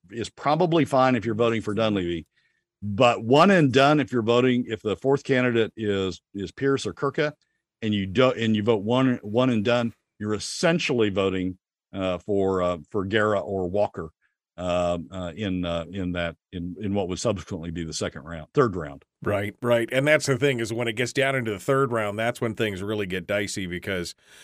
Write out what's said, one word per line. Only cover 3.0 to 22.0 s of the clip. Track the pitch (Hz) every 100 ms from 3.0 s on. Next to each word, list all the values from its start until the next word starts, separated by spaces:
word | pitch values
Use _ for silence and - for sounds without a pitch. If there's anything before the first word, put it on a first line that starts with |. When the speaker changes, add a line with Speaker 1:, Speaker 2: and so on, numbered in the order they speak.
| 120 104
Speaker 1:
one | 113 143 185
and | 185 143
done | 127 139 151
if | 131
you're | 123
voting, | 110 120 127 123 113
if | 110
the | 107 95
fourth | 135 139
candidate | - 131 123 113 104 -
is, | 107 98 95 87 _ 98
is | 90
Pierce | - 139 135 101
or |
Kurka, | - 143 160 147 - _ _ _ _
and | 110 104
you | 98
do, | 92 127
and | 110 113 107
you |
vote | 104 110
one, | 104 127 131 123
one | 104 117 127
and | 113 107
done, | 120 117 - _ -
you're | 104 104
essentially | - - 175 170 - 123 107
voting, | 95 95 92 92 92 _ _ _
uh, | 98 95 90
for, | - 101 95 92
uh, | 90 87 73
for | 107 95
Guerra | 110 107 101
or | 87 98 90
Walker, | 101 104 - 80 _ _ _ _ -
uh, | 90 87 87 87 80
uh, | 92 87 80
in, | 101 92 87
uh, | 85 80
in | 98 90
that, | 87 85 82 _
in, | 87 87 87
in | 107
what | 101 90
would | 90
subsequently | 120 98 - 90 85
be | 85
the | 82
second | 76 95 -
round, | 73 82 76
third | 143 120 90
round. | 73 71 _ _
Speaker 2:
Right, | - 101 101 -
right. | 120 117 113
And | 127 147
that's | 151 139
the | 120
thing, | 143 123
is | 110
when | 113 117
it |
gets | 110 120
down | - 135 131
into | 113
the | 98
third | - 135 135
round, | 117